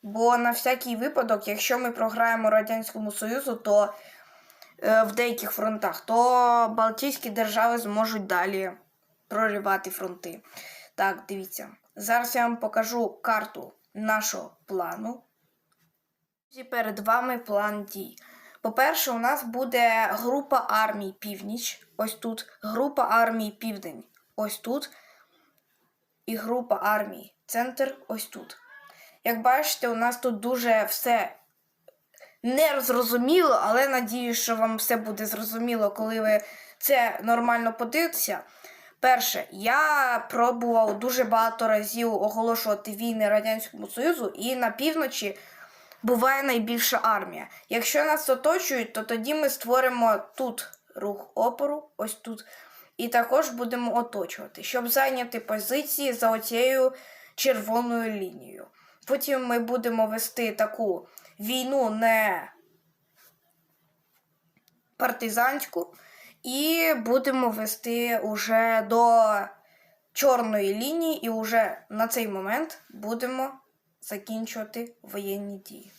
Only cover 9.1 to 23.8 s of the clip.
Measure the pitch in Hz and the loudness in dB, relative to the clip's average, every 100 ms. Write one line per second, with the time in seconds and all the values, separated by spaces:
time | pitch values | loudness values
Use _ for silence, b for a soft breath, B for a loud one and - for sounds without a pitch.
9.1 | _ _ 202 220 202 202 190 196 - 185 | _ _ 0 0 0 0 0 -2 -8 -8
10.1 | 180 175 170 B B B B B - 196 | -10 -14 -16 B B B B B 0 0
11.1 | 190 - 196 190 - - - _ - 208 | 0 -8 -10 -10 -12 -14 -18 _ -12 0
12.1 | 233 240 254 240 233 214 226 220 240 220 | 2 2 0 2 0 -2 0 0 -2 -2
13.1 | - - 220 208 - - _ _ 208 214 | -2 -2 0 -2 -12 -16 _ _ -6 -2
14.1 | 214 208 190 165 _ _ 190 170 175 220 | 0 0 -6 -10 _ _ -4 -4 -6 -8
15.1 | 254 _ _ _ _ _ _ _ _ _ | -10 _ _ _ _ _ _ _ _ _
16.1 | _ _ _ _ 262 254 240 220 208 208 | _ _ _ _ -20 -6 -4 -2 -2 0
17.1 | 233 254 240 240 202 208 208 202 196 185 | 2 2 -4 -2 0 0 -4 -8 -12 -14
18.1 | - B B B B 226 214 269 320 - | -16 B B B B -4 2 2 2 -2
19.1 | 233 240 285 240 240 262 240 233 226 220 | 0 0 -2 -4 -4 -2 4 4 4 2
20.1 | 220 240 277 277 269 - 214 220 208 196 | 0 0 -2 2 0 2 0 0 -2 -8
21.1 | 190 214 190 202 233 - - _ - 220 | -10 -12 -12 -10 -8 -8 -10 _ -6 -6
22.1 | - 233 220 - B 214 220 277 285 240 | -4 -8 -8 -12 B -8 -2 0 0 2
23.1 | 226 226 226 214 202 226 202 | 4 4 2 -4 -6 -8 -8